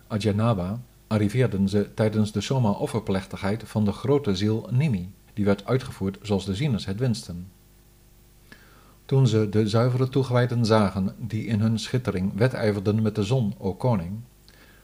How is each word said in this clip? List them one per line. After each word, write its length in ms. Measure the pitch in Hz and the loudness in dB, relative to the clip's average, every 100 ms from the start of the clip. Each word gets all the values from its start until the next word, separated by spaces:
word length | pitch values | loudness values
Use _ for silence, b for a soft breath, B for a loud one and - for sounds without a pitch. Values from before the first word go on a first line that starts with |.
| B | B
Ajanaba 720 | 110 104 101 113 104 87 113 - - - | -2 0 2 2 0 -2 -6 -10 -20 -2
arriveerden 640 | 110 104 123 123 98 98 | 0 2 2 0 2 2
ze 240 | 101 101 | 2 -2
tijdens 380 | - 110 107 104 | 0 0 2 0
de 100 | 107 | 0
Soma-offerplechtigheid 1200 | - 135 113 101 147 113 - 95 92 90 98 113 - | -2 0 2 0 -2 -4 -2 -4 -4 -6 -4 -4 -4
van 200 | 110 104 | 0 0
de 60 | |
grote 440 | 98 - 143 135 92 | 0 0 0 2 0
ziel 320 | 104 110 - | 0 0 0
Nimi, 400 | 123 156 101 90 - - | 0 2 0 -4 -14 -16
die 120 | - 101 | -2 2
werd 200 | 98 - | 2 0
uitgevoerd 520 | 131 - - 98 98 | -2 -2 -6 -6 -6
zoals 240 | 104 101 101 | -2 -2 -2
de 100 | 95 | -2
zieners 300 | 151 107 - | 0 -2 -4
het 140 | 98 | -4
wensten. 480 | 127 110 - 87 92 - _ _ _ _ _ _ _ _ B B B B B B - | -2 -2 -6 -14 -14 -20 _ _ _ _ _ _ _ _ B B B B B B 0
Toen 220 | 135 131 | 4 4
ze 220 | 110 107 | 4 2
de 180 | 104 110 | 2 2
zuivere 420 | 113 123 123 131 | 2 2 2 0
toegewijden 560 | 139 123 123 123 120 113 | 0 2 2 2 2 4
zagen, 500 | 110 98 98 95 - | 4 4 2 -2 -4
die 280 | 117 110 107 | -8 -6 -2
in 140 | 110 | 0
hun 200 | 110 113 | 2 0
schittering 540 | - 127 - 90 95 98 | -2 -2 -2 -2 -2 0
wedijverden 680 | 127 123 110 104 98 107 | 0 2 0 0 0 2
met 140 | 110 107 | 0 0
de 80 | |
zon, 300 | 98 135 107 - | 0 0 -2 -4
o 160 | 98 | -6
koning, 460 | 90 127 110 85 104 120 _ _ B B B | -2 -2 0 -2 -10 -14 _ _ B B B